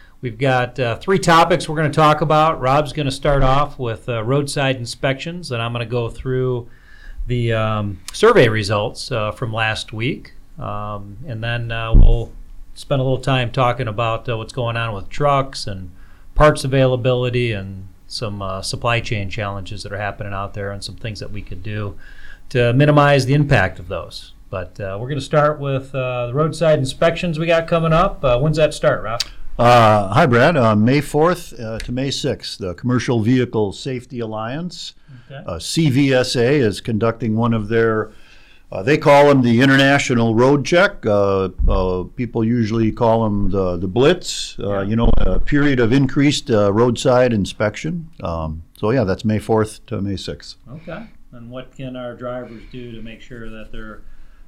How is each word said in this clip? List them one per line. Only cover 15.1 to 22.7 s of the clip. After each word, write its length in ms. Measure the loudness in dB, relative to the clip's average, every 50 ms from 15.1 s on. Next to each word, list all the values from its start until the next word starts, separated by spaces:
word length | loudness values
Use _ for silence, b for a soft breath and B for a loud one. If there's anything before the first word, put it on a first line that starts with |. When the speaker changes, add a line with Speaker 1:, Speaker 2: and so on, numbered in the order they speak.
Speaker 1:
trucks 560 | -4 0 0 2 2 2 0 -4 -8 -10 -10
and 240 | -8 -8 -10 -10 -14 b b b b b b b b 2
parts 300 | 6 6 6 6 2 -2
availability 880 | 0 2 2 2 2 2 0 0 0 0 0 -2 -2 -2 -2 -2 -2
and 340 | -2 -4 -6 -10 -12 -12 -14 -16 -18 -20 -18
some, 340 | -14 -10 -8 -8 -6 -6 -6
uh, 220 | -6 -6 -6 -6
supply 360 | -6 -8 -8 -4 -2 0 0 0
chain 300 | -2 -2 -4 -4 -4 -6
challenges 540 | -6 -6 -6 -6 -6 -8 -10 -10 -12 -12
that 100 | -10 -10
are 60 | -8 -6
happening 340 | -6 -6 -6 -8 -10 -8
out 220 | -6 -6 -8 -8 -8
there 160 | -8 -8 -8
and 120 | -8 -10
some 120 | -12 -12 -14
things 260 | -12 -10 -10 -10 -10
that 100 | -10 -10
we 120 | -8 -10
could 200 | -10 -10 -12 -10
do 320 | -8 -8 -6 -6 -6 -8 -8 B B B B B B B B B B -4
to 240 | 0 2 2 4